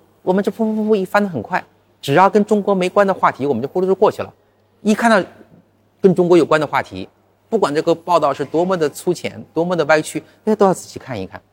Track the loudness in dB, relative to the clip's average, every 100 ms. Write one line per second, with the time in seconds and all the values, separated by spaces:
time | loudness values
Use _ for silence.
0 | _ _ -2 0 -2 -2 -4 -2 0 0
1 | 0 -2 -2 -6 -6 -8 -8 _ _ _
2 | 0 4 4 4 2 0 0 0 0 2
3 | 2 2 0 0 -2 -2 -2 -2 0 2
4 | 2 0 -10 -14 _ _ _ _ -2 0
5 | 2 2 0 -12 -20 _ _ _ _ _
6 | 2 4 4 4 4 0 -2 -4 -6 -10
7 | -14 _ _ _ -6 -2 0 0 0 -2
8 | 0 0 0 -2 -4 -2 0 0 -2 -4
9 | -6 -4 -6 -10 -8 -4 -2 -2 0 0
10 | 0 -10 -12 _ -4 2 2 0 -8 -18
11 | -12 -10 -10 -14 _